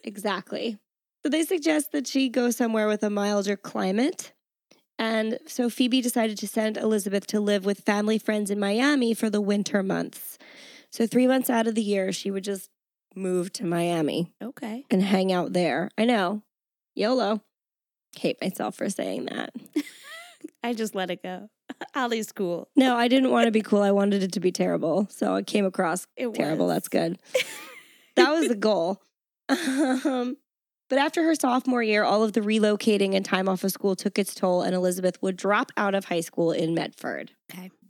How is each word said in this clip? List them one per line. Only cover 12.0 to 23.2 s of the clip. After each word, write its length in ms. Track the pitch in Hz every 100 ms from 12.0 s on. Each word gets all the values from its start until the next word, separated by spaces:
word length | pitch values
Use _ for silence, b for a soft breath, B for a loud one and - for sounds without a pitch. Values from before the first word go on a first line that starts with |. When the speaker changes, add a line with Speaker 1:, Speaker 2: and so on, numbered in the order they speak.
| 185
Speaker 1:
she 180 | 185 196
would 140 | 196
just 260 | 190 196 - _ _ _ _ 190
move 360 | 190 180 175
to 100 | -
Miami 680 | 170 170 170 170 151 - 175 -
Speaker 2:
Okay. 420 | 214 - 226 226 -
Speaker 1:
and 120 | 190
hang 300 | 196 190 190
out 200 | 180 170
there. 380 | 180 170 131 175 -
I 60 |
know. 380 | 226 233 180 208 - _ _ _ _
yolo. 480 | - 208 254 202 214 _ _ _ _ _ _ _ -
Hate 220 | 175 -
myself 340 | 185 - - -
for 120 | 208
saying 360 | - 95 95 -
that. 280 | - - 226 196 311 B B 571
Speaker 2:
<laughs> 520 | 659 698 679 311 _
I 100 | 240
just 200 | 226 220
let 160 | 196 185
it 120 | 180
go. 260 | 185 180 202 _ -
<laughs> 220 | - -
Ollie's 380 | 277 240 233 208
cool. 360 | - 185 170 - -
Speaker 1:
No, 200 | 262 240
I 120 | 240
didn't 220 | 262